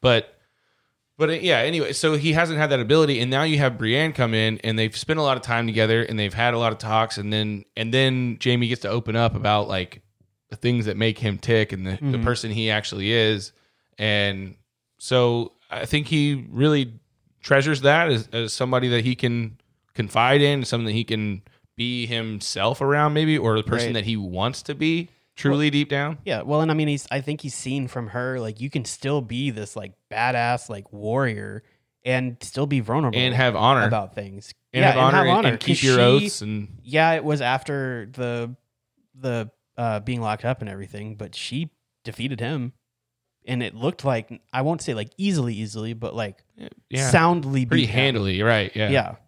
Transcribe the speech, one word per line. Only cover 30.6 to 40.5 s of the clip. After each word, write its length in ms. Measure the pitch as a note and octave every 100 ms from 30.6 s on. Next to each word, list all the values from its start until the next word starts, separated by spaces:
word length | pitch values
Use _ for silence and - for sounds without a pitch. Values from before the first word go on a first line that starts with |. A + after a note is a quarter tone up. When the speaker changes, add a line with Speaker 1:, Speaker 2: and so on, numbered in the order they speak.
| -
Speaker 2:
like, 220 | G#2 G2
warrior 720 | G#2 G#2 A#2+ C3+ G#2+ G2+ G#2 - _ _ _
and 320 | B2 B2+ B2+ A#2+
still 260 | - - C#3+
be 140 | C#3
vulnerable 380 | G#2+ B2+ C#3+ B2+
Speaker 1:
And 160 | B2+
have 220 | B2 B2+ G2+
honor. 280 | A2+ C3+ G#2
Speaker 2:
about 280 | A2 F#2+
things. 400 | - G2+ G2 - - _
Speaker 1:
And 80 | B2+
Speaker 2:
Yeah, 40 | C3
Speaker 1:
have 20 | A#2+
Speaker 2:
and 80 |
Speaker 1:
honor 120 | C3 C#3
Speaker 2:
have 100 | F#3
Speaker 1:
and, 100 | F#3+
Speaker 2:
honor, 100 | F3+
Speaker 1:
and 100 | A#2
keep 160 | - -
Speaker 2:
'cause 60 |
Speaker 1:
your 140 | C3 B2+
Speaker 2:
she 60 |
Speaker 1:
oaths 380 | A#2+ C3+ G#3 -
and 260 | G#2 G#2+ G2+ -
Speaker 2:
Yeah, 280 | A#2 D3 D#3+
it 100 | E3
was 160 | D3 D3+
after 640 | A#2+ C3 - C#3+ C3 B2 G#2+
the, 420 | C3 B2 A#2+ A#2 B2+ _ _ _ _ _
the, 360 | C3+ C3 A#2 A2 _ _ -
uh, 240 | A#2 G#2+
being 220 | G#2+ B2
locked 240 | A2 G#2+
up 160 | A#2